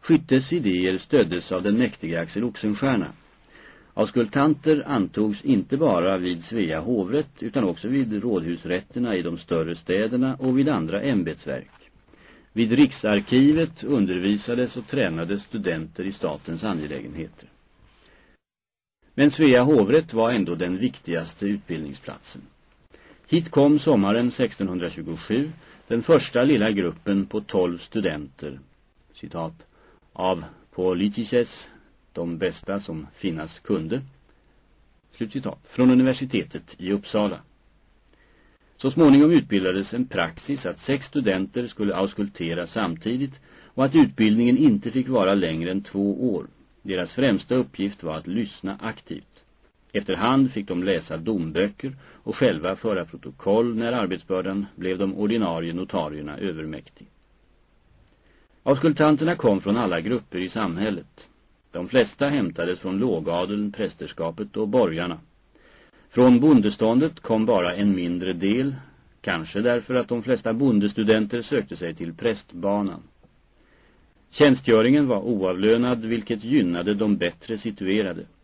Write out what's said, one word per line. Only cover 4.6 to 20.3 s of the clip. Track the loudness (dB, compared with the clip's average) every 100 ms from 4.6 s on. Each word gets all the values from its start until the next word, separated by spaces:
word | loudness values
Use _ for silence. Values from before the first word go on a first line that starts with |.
| 2 0 0
antogs | -2 -2 0 -2 -2
inte | 0 0 0 0
bara | 2 2 2 0
vid | -2 -6
Svea | -6 -4 -2 -4
hovrätt | -2 -2 -2 -4 -4 _
utan | -6 -2
också | -2 -4 -4
vid | -2 -2 -2
rådhusrätterna | -2 -2 -2 -8 -4 -6 -4 -6 -2 -2
i |
de | -4 -8
större | -4 -2 -2 -6
städerna | -2 -2 0 0 -2
och | -2 0 2
vid | 2
andra | 0 -2 -4
ämbetsverk. | -2 -2 -2 -6 -8 -10 -10 _ _ _ _ _ -20 -20 _
Vid | -2 2
Riksarkivet | 6 4 4 2 2 4 4 6 4 0 -6
undervisades | -2 0 2 0 0 -2 -2 -2 -2 -6
och | -6
tränades | -2 -2 -2 -4 -6
studenter | -6 -6 -4 -4 -8 -8
i | -8
statens | -6 -6 -6 -10 -8
angelägenheter. | -6 -6 -6 -10 -12 -12 -14 -16 -20 _ _ _ _ _ _ _ _ _ _ _ _ _ _ _ _
Men | 2 2
Svea | 6 6 6
hovrätt | 6 4 6 4 2
var | 0 2